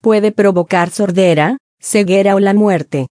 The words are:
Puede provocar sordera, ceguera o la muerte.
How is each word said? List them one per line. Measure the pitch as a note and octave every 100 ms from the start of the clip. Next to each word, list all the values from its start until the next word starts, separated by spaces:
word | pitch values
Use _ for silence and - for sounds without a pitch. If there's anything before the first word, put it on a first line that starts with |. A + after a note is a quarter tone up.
Puede | A3+ A3 G#3+
provocar | G#3+ G3+ F3+ E3 F#3 E3+
sordera, | - G3+ F3+ F#3 D#3 D3+ C4 _ _
ceguera | - G#3+ G3 F#3+ G3 G3
o |
la | G3+
muerte. | G3+ G#3 F3 - C#3+ C3